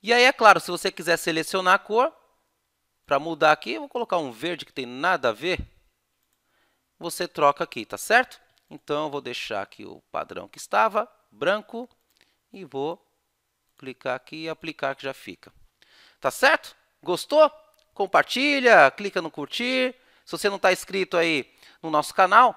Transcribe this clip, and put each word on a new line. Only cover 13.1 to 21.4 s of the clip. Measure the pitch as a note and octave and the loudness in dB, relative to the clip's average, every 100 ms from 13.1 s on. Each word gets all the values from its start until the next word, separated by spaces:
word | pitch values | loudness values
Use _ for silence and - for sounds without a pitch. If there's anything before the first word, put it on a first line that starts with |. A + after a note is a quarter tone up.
| _ _ _ _ _ _ _ | _ _ _ _ _ _ _
clicar | C3 B2 C3+ | -18 -10 -8
aqui | B2+ - D#3 | -8 -10 -14
e | D#3+ | -12
aplicar | D#3+ E3 - C3+ C3+ | -10 -12 -8 -8 -6
que | |
já | C#3 | -12
fica. | - - F2+ - _ _ _ _ _ _ _ | -12 -18 -18 -20 _ _ _ _ _ _ _
Tá | C3+ | -6
certo? | - C4+ D#4 - _ _ _ | 0 2 2 -4 _ _ _
Gostou? | D#3+ F3 - D4 D4 - _ _ _ | -6 -6 0 4 4 2 _ _ _
Compartilha, | - G3 - - B3 C#4+ C#4 B3 G3 C3+ | -8 0 0 0 -2 -2 2 6 8 8
clica | - G3+ F#3+ | 4 -6 -6
no | E3 | -8
curtir. | - C#3+ - A#3+ B3+ B3+ - _ _ | -10 -10 -6 -4 -2 -4 -6 _ _
Se | - | -14
você | E3 G3+ | -4 -4
não | G3+ | 0
tá | F#3+ | 0
inscrito | F3+ - G3 F3+ F3 | 0 -4 -6 -2 0
aí | E3+ D3+ | 0 -2